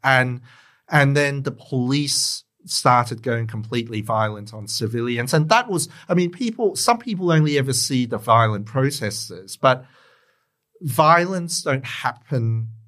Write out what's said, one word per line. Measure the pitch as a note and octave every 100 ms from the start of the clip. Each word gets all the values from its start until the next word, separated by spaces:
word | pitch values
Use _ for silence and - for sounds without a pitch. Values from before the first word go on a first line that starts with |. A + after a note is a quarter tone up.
And, | C3+ C3 B2+ B2 - - _ _ _
and | D3+ C#3 C#3+
then | C#3+ C#3+
the | C#3
police | C#3+ - C3 B2 C#3 C#3+ - - - _ _ -
started | - C3+ B2 A#2 A2+
going | B2 A#2 A2+
completely | A2 A2 A#2+ A2+ A2
violent | G#2+ A2 G#2+ G#2+ G#2
on | A2 G#2
civilians. | - A2 A#2+ A#2+ A#2+ B2+
And | D#3+ D#3
that | A3 B3
was, | F3+ D3 - -
I |
mean, | F3+ F3
people, | F3+ A#3+ A3 G#3 -
some | - A#3+
people | A#3 F#3+ F3+
only | D#3+ D3+ C#3+
ever | C3+
see | C3 - C3+ B2
the | A2+
violent | G#2+ A2+ A2+ G#2 G#2+
protesters, | B2+ C3+ C#3 G#2+ G#2+ - F2+ F#2+ -
but | C3+ B2+ C3 _ _ _ _ _ _ _ _ _
violence | D#3+ A#2 D#3 E3+ F3 F#3+ E3+ F3
don't | D#3+ C3+ C3
happen | - B2+ A#2+ _ C3+ A2+ A2+ A2+ -